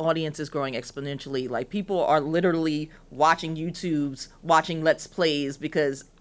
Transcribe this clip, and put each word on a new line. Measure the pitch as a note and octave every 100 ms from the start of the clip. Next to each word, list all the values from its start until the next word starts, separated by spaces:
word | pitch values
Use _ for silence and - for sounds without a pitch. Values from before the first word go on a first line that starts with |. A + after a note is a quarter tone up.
audience | D#3+ D#3+ D#3 D3
is | C#3+
growing | D3+ C3+
exponentially. | A#2+ - C#3 C#3 C#3 C#3 C3+ B2+
Like, | A#2+ B2+
people | G#3 G3 F#3
are | - D#3
literally | D3 E3 F3+ E3 D#3+ D3+ D3+ - -
watching | C3 D#3 E3+ D#3+
YouTubes, | D#3 E3 - F3+ D3+ C#3+ C3+ - -
watching | D#3+ D#3+ D#3+ E3
Let's | D#3 D#3 -
Plays | - E3 C#3+ C#3 C#3
because, | D3+ D#3+ C#3+ C#3 - _